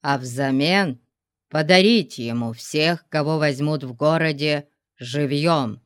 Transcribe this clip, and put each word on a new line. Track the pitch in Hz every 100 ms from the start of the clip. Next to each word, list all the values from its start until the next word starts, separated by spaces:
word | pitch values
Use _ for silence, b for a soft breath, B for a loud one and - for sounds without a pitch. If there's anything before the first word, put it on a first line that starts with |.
| 147
а | 139
взамен | 127 123 135 135 151 190 185 123 _ _ _ _ _
подарить | 151 156 185 196 233 160 -
ему | 117 120 117
всех, | 117 - 151 156 170 _
кого | 156 147 156
возьмут | 151 131 147 151
в | 135
городе | 120 151 160 160 143 151 147 143 _ _ _
живьём. | 123 139 143 143 160 160 120 104